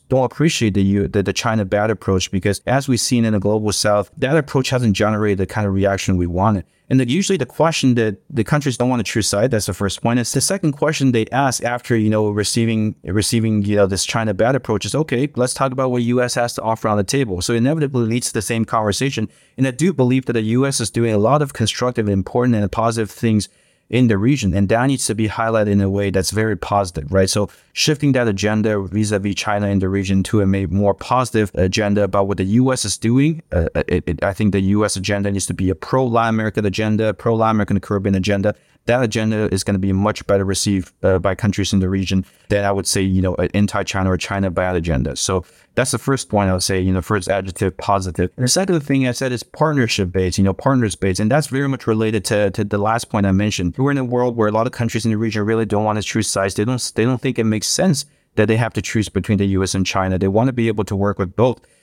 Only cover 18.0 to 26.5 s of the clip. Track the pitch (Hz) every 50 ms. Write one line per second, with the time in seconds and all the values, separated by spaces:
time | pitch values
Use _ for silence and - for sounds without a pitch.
18 | 117 110 117 123 120 - - 117 104 - 120 113 110 - - 113 107 104 101 -
19 | 135 139 131 110 107 - _ _ _ _ _ - 131 135 123 123 156 190 160 131
20 | 127 123 127 131 131 - 120 117 110 110 113 127 139 139 135 - 113 - - 120
21 | 117 117 107 101 104 120 139 151 147 135 - - 117 104 - - 123 123 120 117
22 | 107 104 98 98 92 - - 123 123 127 117 107 104 95 - - 113 117 113 113
23 | 110 98 - - - 113 107 104 98 - _ _ _ _ _ _ _ - 104 123
24 | 127 113 107 98 104 127 147 123 110 95 85 101 101 95 113 113 127 139 139 123
25 | - - 110 104 110 104 - - 113 113 113 110 104 104 101 101 98 98 98 101
26 | 101 98 95 95 87 - 98 107 110 110